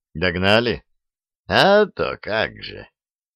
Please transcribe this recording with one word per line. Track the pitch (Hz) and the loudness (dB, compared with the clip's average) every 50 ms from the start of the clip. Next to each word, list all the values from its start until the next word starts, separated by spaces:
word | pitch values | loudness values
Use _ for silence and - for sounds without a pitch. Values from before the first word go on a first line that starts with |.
| _ _ - | _ _ -6
Догнали? | 78 87 92 82 90 92 98 104 113 120 120 92 76 - _ _ _ _ _ _ _ _ _ _ _ _ | -4 -2 -2 -2 0 2 2 2 2 2 0 -4 -6 -10 _ _ _ _ _ _ _ _ _ _ _ _
А | - 90 117 143 190 202 208 214 | 0 2 2 4 4 4 4 2
то | 175 - - 80 67 67 - | 0 -2 -4 -6 -6 -6 -8
как | - - 104 110 95 65 53 53 | -8 -6 -4 -4 -4 -4 -6 -12
же! | - - - - - - _ _ _ _ _ _ _ _ _ | -16 -16 -16 -16 -18 -20 _ _ _ _ _ _ _ _ _